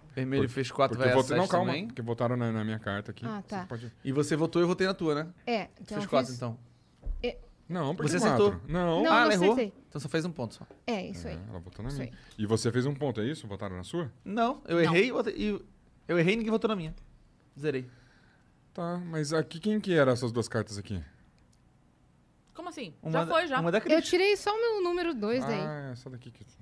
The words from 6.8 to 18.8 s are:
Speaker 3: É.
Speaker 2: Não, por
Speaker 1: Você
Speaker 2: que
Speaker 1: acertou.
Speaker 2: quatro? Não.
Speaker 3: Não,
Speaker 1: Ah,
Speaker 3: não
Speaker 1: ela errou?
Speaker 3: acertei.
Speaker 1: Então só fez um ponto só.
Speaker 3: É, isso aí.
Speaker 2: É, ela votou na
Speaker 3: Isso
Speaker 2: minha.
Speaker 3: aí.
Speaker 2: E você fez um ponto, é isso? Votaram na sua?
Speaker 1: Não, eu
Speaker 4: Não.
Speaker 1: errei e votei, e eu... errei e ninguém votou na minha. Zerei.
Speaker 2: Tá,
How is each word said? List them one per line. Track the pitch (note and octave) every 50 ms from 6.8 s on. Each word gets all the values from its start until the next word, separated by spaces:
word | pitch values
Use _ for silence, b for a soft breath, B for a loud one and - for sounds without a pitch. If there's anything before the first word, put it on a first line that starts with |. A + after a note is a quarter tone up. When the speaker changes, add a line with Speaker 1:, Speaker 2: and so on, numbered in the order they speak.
| _ _ _ _ - - - -
Speaker 3:
É. | - - - - - - - _ _ -
Speaker 2:
Não, | E3 F3+ D3+ C3+ E3
por | - A#3+ B3
Speaker 1:
Você | - -
Speaker 2:
que | A3+
Speaker 1:
acertou. | F3+ C#3 A#2+ G3+ G#3 G3
Speaker 2:
quatro? | - - - D3+
Não. | F3+ F3+ E3+ D#3+ F3 D#4
Speaker 3:
Não, | E4
Speaker 1:
Ah, | -
Speaker 3:
não | A#3
Speaker 1:
ela | A#3+ G#3+ G#3+
errou? | F3+ F3 G3 A#3
Speaker 3:
acertei. | C4 A#3 G3 - - - _
Speaker 1:
Então | - D3
só | C3 -
fez | - E3 D#3
um | F3+
ponto | D3+ - B2 G#2+ -
só. | - - - - - -
Speaker 3:
É, | - A#3 G3 - -
isso | G3 E3+ E2+
aí. | A3 -
Speaker 2:
É, | - G2 A2
ela | G#2 F2
votou | E2+ F2+ - - G#2
na | B2+
Speaker 3:
Isso | C#3+ C#3
Speaker 2:
minha. | C3 A#2 B
Speaker 3:
aí. | B B B B B
Speaker 2:
E | G#2+
você | G2+ A2+ G#2+ - B2
fez | A2 B2+ B2
um | C#3+ C#3+
ponto, | C#3 D3 C#3 A2+ A2
é | G#2
isso? | B2 D#3+ D#3 - G#2+
Votaram | G2+ - A2 G2 F#2
na | F2+ F2+
sua? | - - E3+ E3 A#2 - - -
Speaker 1:
Não, | - G3 A#3+ A3+ A#3 - - -
eu | - E3
Speaker 4:
Não. | E3+ E3+
Speaker 1:
errei | E3 E3 F3 G#3+ B3+
e | -
votei, | - A3 - -
e | - G#3 G#3+ G3+ - - - - _ _ _ _ _ _
eu... | - E3 F3
errei | D#3+ F3+ G#3
e |
ninguém | A#3 A3 A3 A3
votou | A3 A3+ G#3+
na | A3
minha. | F#3+ D#3+ D#3 - - - - - - _ - _ _ _ _ - C#3
Zerei. | C#3+ D#3 C3+ C3 B2+ B2 b b b b b b b b b b b b b _ _ _ -
Speaker 2:
Tá, | -